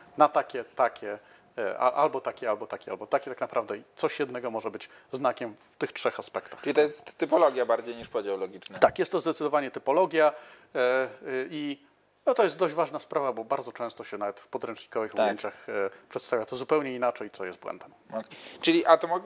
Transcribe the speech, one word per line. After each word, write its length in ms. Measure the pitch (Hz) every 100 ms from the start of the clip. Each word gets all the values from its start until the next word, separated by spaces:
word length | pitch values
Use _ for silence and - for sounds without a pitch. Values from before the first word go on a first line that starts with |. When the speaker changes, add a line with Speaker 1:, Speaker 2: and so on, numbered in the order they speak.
| - -
Speaker 1:
na 120 | 147
takie, 340 | 151 135 131
takie, 560 | 113 - 120 - 107 104 - - _ -
e, 200 | 101 -
a-, 140 | 123
albo 280 | 143 147 135
takie, 280 | 127 - 120
albo 180 | 104 110
takie, 240 | 101 -
albo 160 | 98 107
takie. 220 | 139 135
Tak 100 | 123
naprawdę 340 | 123 127 107 107 - -
coś 240 | 156 -
jednego 320 | 139 123 120
może 200 | 113 110
być 180 | 107 - - _
znakiem 440 | 131 131 - 117 107
w 200 | - _
tych 140 | 147
trzech 280 | - 123 -
aspektach. 420 | - - - -
Speaker 2:
Czyli 140 | 143 147
to 60 |
jest 360 | 151 147 - -
typologia 480 | 160 170 156 127 117
bardziej 300 | 113 117 117
niż 120 | 113
podział 300 | 113 101 98
logiczny. 420 | 92 95 - 95
Speaker 1:
Tak, 200 | - -
jest 120 | 170
to 80 | 170
zdecydowanie 520 | 160 156 147 147 135
typologia, 640 | 131 - 151 185 160 151 - - - _ 139
e, 40 |
e, 280 | 123 131 127 - 147 131 135
i 360 | 151 147 139 _ _ _ _ -
no, 80 |
to 100 | 254
jest 140 | 190 -
dość 160 | 175
ważna 260 | 156 156 147
sprawa, 340 | - 151 139
bo 100 | 113
bardzo 280 | 113 139 120
często 320 | - 117 -
się 140 | 110 101
nawet 220 | 101 -
w 80 | -
podręcznikowych 640 | 123 117 110 - 120 110
Speaker 2:
Tak. 80 | - 101
Speaker 1:
ujęciach, 440 | 98 104 - -
e, 200 | 107 98 - _
przedstawia 360 | 127 - 120 110
to 100 | 127
zupełnie 400 | 127 156 139 127
inaczej, 340 | 123 - 104
co 140 | - 92
jest 140 | 90
błędem. 320 | - 92 - - _
Speaker 2:
Ok. 120 | 110 - - - -
Czyli, 240 | 165 165 160
a 120 | 160
to 100 | 170
mo-, 120 | 175